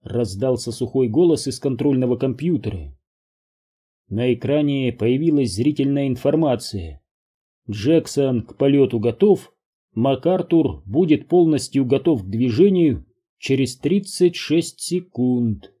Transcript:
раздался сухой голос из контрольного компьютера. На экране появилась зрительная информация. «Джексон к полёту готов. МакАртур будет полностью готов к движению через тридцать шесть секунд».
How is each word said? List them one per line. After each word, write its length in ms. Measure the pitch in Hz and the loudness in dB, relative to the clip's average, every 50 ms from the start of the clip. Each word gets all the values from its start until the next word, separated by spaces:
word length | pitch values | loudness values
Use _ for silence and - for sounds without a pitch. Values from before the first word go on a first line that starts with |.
раздался 680 | _ - - 117 120 101 95 98 127 131 127 123 - 120 | _ -6 -4 -4 -4 -4 -4 -4 -2 -2 -2 -2 -4 -10
сухой 360 | 113 - 127 117 - 135 131 120 | -6 -6 -8 -4 0 0 0 0
голос 380 | 110 147 180 170 156 127 - 143 | 2 2 4 2 2 0 -2 -8
из 100 | 127 - | -10 -6
контрольного 580 | - 139 131 113 139 147 135 127 127 120 123 | -6 -6 -4 -2 -2 0 0 0 0 -2 -2
компьютера. 800 | 117 135 135 123 127 147 175 170 117 110 120 104 87 73 69 67 _ _ _ _ _ _ _ _ _ _ _ _ _ _ _ _ _ _ _ _ _ _ _ | -2 -2 -6 -4 -4 -4 -2 -2 -2 -4 -6 -8 -8 -12 -14 -18 _ _ _ _ _ _ _ _ _ _ _ _ _ _ _ _ _ _ _ _ _ _ _
На 240 | 98 107 123 127 | -6 -2 0 0
экране 600 | 120 120 - - 143 151 147 147 139 139 131 123 | -2 -2 -2 -2 0 0 0 0 -2 -2 -2 -4
появилась 600 | 120 - 107 117 127 135 160 170 151 143 135 110 | -4 -2 -2 0 0 0 0 0 2 2 0 -2
зрительная 560 | 95 98 127 147 151 - 139 139 139 143 139 135 | -2 0 -2 0 0 0 -2 0 0 0 0 -2
информация. 920 | 123 113 - 139 151 156 160 143 123 117 - - - 98 85 80 73 - _ _ _ _ _ _ _ _ _ _ _ _ _ - | -4 -2 0 0 0 2 2 0 0 -2 -4 -10 -10 -10 -10 -10 -14 -18 _ _ _ _ _ _ _ _ _ _ _ _ _ -10
«Джексон 720 | 104 104 98 139 165 160 156 - - 139 139 135 127 117 | -8 -4 0 2 2 2 0 0 -2 -2 0 0 0 -2
к 140 | 110 - - | -4 -6 -4
полёту 440 | _ 135 139 139 143 135 - - 113 | _ 2 2 4 4 4 2 2 -2
готов. 520 | 104 117 113 - 196 214 190 - - - _ _ _ _ _ _ _ _ _ | -2 -2 0 2 4 4 4 2 0 -16 _ _ _ _ _ _ _ _ _
МакАртур 880 | 110 117 135 135 131 - 170 185 180 - - 170 165 147 - 85 - - | -2 0 0 0 0 0 0 0 0 0 2 2 2 2 2 -2 -6 -12
будет 420 | 98 104 151 185 156 151 147 - _ | -4 0 0 4 4 2 0 2 _
полностью 560 | 175 180 170 160 151 131 - - - 139 135 | 4 4 4 4 2 0 -2 -2 -2 -2 2
готов 400 | 120 135 131 135 175 156 117 95 | 2 0 2 2 0 0 0 -2
к 40 | 95 | -6
движению 760 | 98 113 127 127 107 127 185 208 190 180 170 147 117 80 - _ _ _ _ _ _ _ | -2 0 0 0 4 4 4 4 6 4 2 2 0 -2 -8 _ _ _ _ _ _ _
через 380 | - - 135 131 135 123 - | -2 -2 0 0 0 -2 -4
тридцать 600 | _ - 147 180 202 196 - - - 180 175 170 | _ -2 0 0 0 -2 -4 0 2 2 2 2
шесть 440 | - - - 151 170 165 - - - | -2 -4 0 0 0 0 -2 -10 -12
секунд». 920 | - - 170 180 180 _ _ 120 127 127 123 123 120 113 104 98 - - _ _ | -8 -4 -4 -6 -6 _ _ -2 0 0 0 0 0 -2 -2 -4 -10 -20 _ _